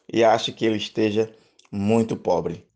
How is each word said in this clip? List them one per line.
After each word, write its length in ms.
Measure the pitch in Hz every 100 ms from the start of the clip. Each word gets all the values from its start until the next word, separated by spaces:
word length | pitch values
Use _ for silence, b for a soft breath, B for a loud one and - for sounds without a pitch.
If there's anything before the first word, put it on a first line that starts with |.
| b
e 120 | 113
ache 280 | 113 113 -
que 140 | - 113
ele 120 | 107
esteja 540 | 104 - 110 104 110 b b b -
muito 440 | 101 101 113 113 131
pobre. 500 | 104 87 85 85 -